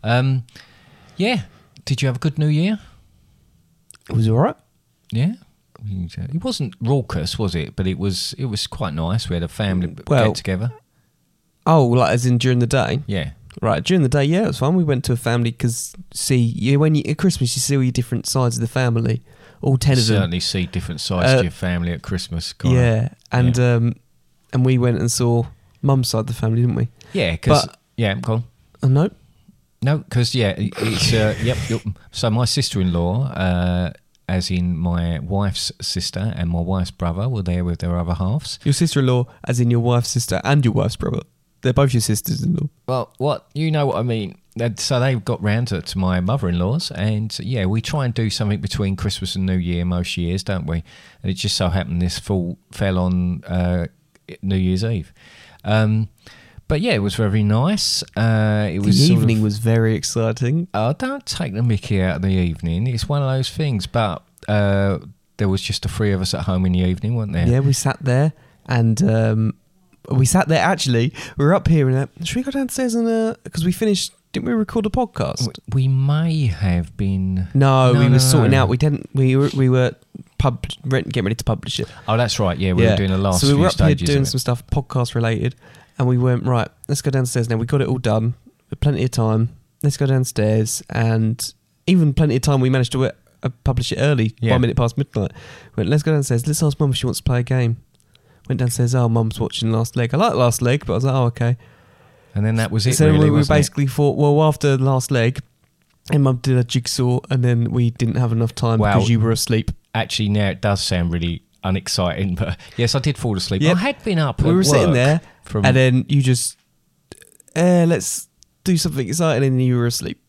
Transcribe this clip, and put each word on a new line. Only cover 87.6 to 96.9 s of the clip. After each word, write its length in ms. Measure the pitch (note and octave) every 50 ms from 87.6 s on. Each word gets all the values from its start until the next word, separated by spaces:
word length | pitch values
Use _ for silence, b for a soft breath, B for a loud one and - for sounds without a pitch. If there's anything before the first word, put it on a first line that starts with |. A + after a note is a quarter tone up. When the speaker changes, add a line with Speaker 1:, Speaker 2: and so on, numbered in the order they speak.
| A#2
Speaker 2:
got 140 | A#2 D3 C#3
it 60 | B2
all 100 | A2+ C3 B2
done. 340 | A#2+ A2 G#2 A2 A2 A#2+ A#2+ - _ - _ _ _ _
We've 100 | - -
plenty 220 | - D3 C#3+ - A#2
of 60 | B2+
time. 380 | - B2 A2+ A2 A2 A2 A2+ A#2 - - _ _ _ _ -
Let's 120 | D3 C3+
go 100 | - C#3+
downstairs." 800 | C3+ C3+ C3 B2+ - - - G#2+ G#2+ G#2+ A2 G#2+ G#2+ - - - -
And 640 | - A#2 A2+ A2+ A2+ A2 A2 G#2+ A2+ - - - - _ _ _ _ _ _
even 260 | - F#3+ F#3 D#3+ D3 C3+
plenty 220 | - D#3+ D3+ A#2
of 60 | C3
time, 180 | - D3 C#3+ C3+
we 100 | B2+ B2+
managed 220 | C3 C3 B2 -
to, 140 | - B2+ C3
uh, 60 | A#2+ - _ _ _ _ _ - B2+ - _ _
publish 280 | C#3 C3 B2 B2+ - -
it 60 | -
early, 360 | B2+ D3 D3 B2 A2+ A2 - _
Speaker 1:
Yeah. 100 | A2+ A2+
Speaker 2:
one 100 | B2+ B2
minute 140 | B2 A#2 -
past 220 | - A#2+ A#2 -
midnight. 340 | - C#3 _ - A2 G2 - B B B B B B B B B
Went, 120 | - G2+ F2+
"Let's 140 | D3 D3+ D3
go 80 | D#3+
downstairs. 340 | D#3 D3 C#3 - B2+ A#2 B2
Let's 160 | D3+ D3 -
ask 160 | E3 D3 C#3 -
Mum 100 | D#3
if 80 | C#3